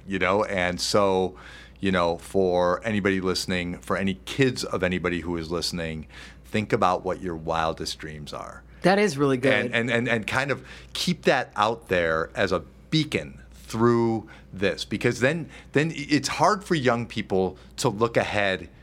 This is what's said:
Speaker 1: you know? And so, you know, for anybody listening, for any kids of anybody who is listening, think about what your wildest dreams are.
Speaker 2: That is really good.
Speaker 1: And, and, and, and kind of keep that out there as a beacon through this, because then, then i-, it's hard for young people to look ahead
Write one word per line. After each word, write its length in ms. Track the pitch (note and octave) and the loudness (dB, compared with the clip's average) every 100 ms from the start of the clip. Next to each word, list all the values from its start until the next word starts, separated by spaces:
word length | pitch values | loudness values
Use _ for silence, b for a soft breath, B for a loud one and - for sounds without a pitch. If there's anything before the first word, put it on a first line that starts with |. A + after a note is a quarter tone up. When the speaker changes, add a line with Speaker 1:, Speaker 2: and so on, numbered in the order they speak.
| - | -6
Speaker 1:
you 120 | F#2+ | 0
know? 260 | F2+ G2+ | 2 2
And 360 | G#2 G2 F2+ F2+ | 0 0 0 -2
so, 560 | - G#2+ G2 F#2 F2+ - B B B B | 0 4 4 4 0 -4 B B B B
you 120 | G2 | 0
know, 240 | F#2 E2+ E2+ | 2 2 0
for 640 | - G2 F#2+ F2+ F2 F2+ | -2 0 2 4 2 2
anybody 380 | A2+ G#2 G2 F#2+ | -2 0 2 2
listening, 580 | F#2 F2+ - F2+ F2 E2+ | 0 -2 -2 -4 -4 -6
for 180 | - F#2 | -4 -2
any 160 | G2 F#2+ | -2 -4
kids 400 | - - C3 C3 | -6 0 0 0
of 180 | - G#2 | -4 -2
anybody 380 | F2+ F2+ F2 F2 | 0 0 -2 -4
who 160 | D#2+ E2+ | -4 -6
is 140 | D#2+ | -4
listening, 560 | E2+ - F2 D#2+ D#2+ - B B B - | -4 -4 -4 -6 -8 -12 B B B -6
think 260 | G#2+ G#2 | -4 0
about 320 | A#2+ F#2 F2+ | 2 2 2
what 160 | F#2 E2+ | 0 -4
your 160 | F#2 E2 | -4 -6
wildest 600 | D#2+ E2 D#2+ D#2+ E2 - | -2 0 0 -2 -6 -8
dreams 340 | D#2+ D2+ D2 | -10 -12 -12
are. 300 | - - - - - | -12 -12 -16 -20 -2
Speaker 2:
That 160 | F3 G3 | 2 4
is 200 | G#3 C#3 | 2 2
really 180 | C#3+ C3 | 2 2
good. 160 | C3 | 4
Speaker 1:
And, 220 | G#2+ G#2+ | 2 2
and, 160 | A#2 A#2+ | 0 2
and, 180 | A#2 A#2+ | 0 2
and 180 | A#2 G2+ | 0 0
kind 240 | B2+ C#3+ | -2 0
of 160 | B2+ - B B | -2 -8 B B
keep 300 | - - F3 | -6 -2 0
that 280 | F3 C#3 A#2+ | 2 2 0
out 340 | - G#2+ A#2 - | 0 0 0 0
there 420 | F2+ E2 D#2+ D#2+ | 2 2 2 -2
as 160 | A#2+ G2 | 0 0
a 100 | F2 - - - | 0 -4 -16 -4
beacon 540 | D#3 D3+ F2 D2 C2+ - - - | -2 0 -2 -6 -14 -20 -20 -8
through 600 | A2+ A#2 A#2 A#2 A2+ - B B | 2 4 4 4 0 -4 B B
this, 320 | F#2+ F#2+ D#2 | -2 -2 -2
because 360 | - G2+ A#2+ B2 | -4 -2 0 2
then, 280 | C3 E3+ C#3+ B B | 0 0 -6 B B
then 180 | C#3 D#3+ | 0 0
i-, 160 | C3+ C#3 | -2 0
it's 180 | C#3+ C3 | 0 0
hard 360 | - E3 G3 | 2 2 2
for 100 | - | 0
young 320 | E3+ B2 A#2+ A2+ | 0 2 0 -2
people 500 | A2+ G2+ F#2+ F#2 F#2 B - | -6 -2 0 0 -2 B -4
to 120 | C3 | -2
look 280 | G#2 A#2 B2+ | 0 0 2
ahead 520 | F#2 G2+ G2+ F#2 F2 - | 0 0 0 0 -6 -20